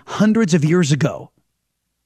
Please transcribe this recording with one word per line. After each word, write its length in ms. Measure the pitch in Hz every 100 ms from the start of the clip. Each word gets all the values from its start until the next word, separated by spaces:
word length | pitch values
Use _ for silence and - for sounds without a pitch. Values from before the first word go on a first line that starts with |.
| -
hundreds 480 | - 214 220 196
of 100 | 165
years 280 | 151 180 143
ago 400 | 147 135 80 - _ _ _ _ _ _ _